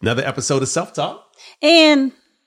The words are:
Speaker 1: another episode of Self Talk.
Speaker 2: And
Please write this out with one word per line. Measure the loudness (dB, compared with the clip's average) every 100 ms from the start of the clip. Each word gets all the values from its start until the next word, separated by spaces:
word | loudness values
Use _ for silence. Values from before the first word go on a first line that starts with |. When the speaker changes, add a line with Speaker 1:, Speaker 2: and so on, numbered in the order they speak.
Speaker 1:
another | -4 -4 -6
episode | -8 -4 -4
of | -4
Self | -6 -8
Talk. | -8 -8 -10 _ _ -20 _
Speaker 2:
And | 2 4 6 4 0 -6 _ _